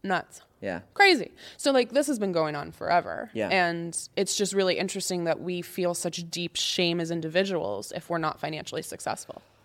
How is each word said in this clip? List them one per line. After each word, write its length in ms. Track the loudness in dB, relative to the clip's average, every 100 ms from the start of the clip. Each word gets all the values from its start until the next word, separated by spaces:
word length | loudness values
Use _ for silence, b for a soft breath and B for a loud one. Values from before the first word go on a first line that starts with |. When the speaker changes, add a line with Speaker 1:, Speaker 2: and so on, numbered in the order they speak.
Speaker 1:
Nuts. 380 | 0 -2 -2 -18 -20 _
Speaker 2:
Yeah. 200 | -4 -4 -6
Speaker 1:
Crazy. 380 | 6 8 8 2 -12 B B
So, 140 | 2
like, 200 | 4 4
this 160 | 2 2
has 100 | 0
been 120 | 0
going 240 | 2 0 -2
on 160 | -8
forever. 580 | -8 2 2 2 -6 -6
Speaker 2:
Yeah. 160 | -2 2
Speaker 1:
And 480 | 4 2 0 -6 -8 -6 -4
it's 200 | -2 0
just 180 | 0
really 240 | 2 2 2
interesting 460 | 0 -4 -4 -2 0
that 140 | -2
we 200 | -2 -6
feel 320 | -6 -2 -2
such 360 | 0 -4 -6 -8
deep 260 | -6 -6 -2
shame 440 | -2 2 2 2
as 120 | 0
individuals 800 | -2 0 2 2 0 -2 -4 -6 -8
if 140 | -4
we're 80 | -2
not 200 | -2 -2
financially 420 | -6 -6 -6 -8
successful. 600 | -8 -8 -6 -6 -8 -16 -18 _